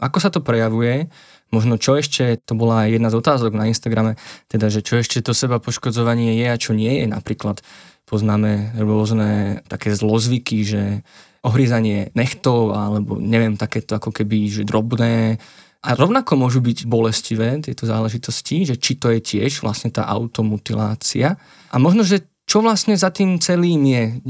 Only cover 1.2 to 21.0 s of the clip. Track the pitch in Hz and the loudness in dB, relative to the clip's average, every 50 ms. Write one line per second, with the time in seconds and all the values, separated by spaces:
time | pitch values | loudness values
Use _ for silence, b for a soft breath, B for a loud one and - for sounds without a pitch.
1.2 | B B B B B B - 110 107 123 117 110 - 131 135 147 147 147 - - | B B B B B B 0 0 2 2 2 2 2 2 2 2 2 -2 -2 -2
2.2 | 127 123 117 - _ - 117 110 117 117 113 113 107 107 113 113 117 113 110 113 | 0 0 0 -2 _ -4 -2 0 2 2 2 2 2 2 2 2 2 2 0 0
3.2 | - 156 143 123 117 110 107 107 107 110 113 - - 117 113 110 110 110 110 B | 2 2 2 2 2 0 0 0 0 0 0 -2 -2 -2 0 0 0 0 -2 B
4.2 | B B B B B B - 110 107 107 104 107 - - 117 120 117 - - 123 | B B B B B B -2 0 0 0 0 -2 -2 0 0 0 0 0 -2 -4
5.2 | - - 113 - 139 123 120 113 - 131 123 - - 123 107 120 117 117 117 120 | -2 -2 0 0 0 0 0 -2 -2 -4 -6 -4 -4 -4 -2 0 0 0 2 2
6.2 | 117 113 113 113 120 123 120 117 - - 110 107 110 117 135 139 131 107 107 110 | 2 2 2 0 0 0 -2 -2 -2 -2 0 0 0 0 0 0 -2 -2 -4 -4
7.2 | - - 110 - - 104 101 - B B B B B B B B B - 110 104 | -6 -6 -6 -4 -4 -6 -6 -6 B B B B B B B B B -4 -2 0
8.2 | 107 107 104 104 107 107 107 104 101 110 117 110 107 107 107 107 107 104 113 110 | 2 2 2 2 2 2 0 0 -2 -4 -4 -2 0 2 2 2 2 2 2 2
9.2 | 104 104 104 104 104 101 104 - - - - - - 107 104 98 107 107 110 113 | 2 2 0 0 0 -2 -4 -6 -8 -10 -10 -6 -2 -2 -2 0 2 2 2 2
10.2 | 110 120 127 120 - - 113 107 104 101 107 101 101 101 101 104 - B B B | 2 2 0 -2 -2 -2 -2 -2 -2 -2 -2 -2 -2 -2 -4 -6 -8 B B B
11.2 | B B B B B 127 110 135 131 117 120 113 110 107 101 101 98 - - 117 | B B B B B 0 2 4 4 4 2 2 2 2 0 -2 -2 -2 -2 -2
12.2 | 123 131 - - - 135 123 117 113 104 101 104 104 104 107 104 104 - 104 - | -2 -2 -2 -2 0 2 2 2 2 2 0 -2 -2 -2 -2 -2 -2 -2 -4 -4
13.2 | 107 107 113 113 117 110 104 101 110 - - 113 - - 110 107 - 113 - - | -2 0 2 2 2 2 0 -2 -4 -4 -4 -6 -4 -4 -6 -4 -4 -6 -4 -4
14.2 | 110 104 110 107 104 104 101 107 104 101 104 110 113 117 120 113 117 117 117 113 | -2 0 0 0 0 0 -2 -4 -2 0 0 0 0 0 0 0 2 2 2 2
15.2 | 113 110 110 107 B B B B B B B B B - 120 123 143 185 240 262 | 2 0 0 -2 B B B B B B B B B -2 0 2 2 2 2 0
16.2 | 240 - 165 135 127 123 120 131 120 120 117 - - 117 120 113 113 110 110 - | 0 0 0 2 2 2 2 2 2 0 -2 -2 -2 -2 0 2 2 2 0 -2
17.2 | - - 113 110 113 117 135 156 151 - 127 - 117 113 110 110 110 110 107 120 | -4 -4 -2 -2 0 -2 -2 -4 -6 -8 -8 -6 -4 -2 -2 -2 -2 -2 -4 -6
18.2 | - - - - - - 143 165 196 139 123 - - - 135 - - 120 113 113 | -8 -6 -8 -6 -6 -4 -2 -2 0 0 -2 -2 -2 -4 -4 0 0 0 0 0
19.2 | 113 - - 101 107 139 143 - - 110 104 - - 113 - 117 117 113 104 104 | 0 -2 -2 -2 -2 -2 -2 -2 -4 -4 -4 -2 -4 -4 -4 -4 -2 -2 -2 -4
20.2 | 117 117 - - 110 107 107 101 - - 113 107 110 107 110 - | -4 -4 -2 -2 0 0 0 -2 -4 -4 -2 -2 -2 -2 -2 -4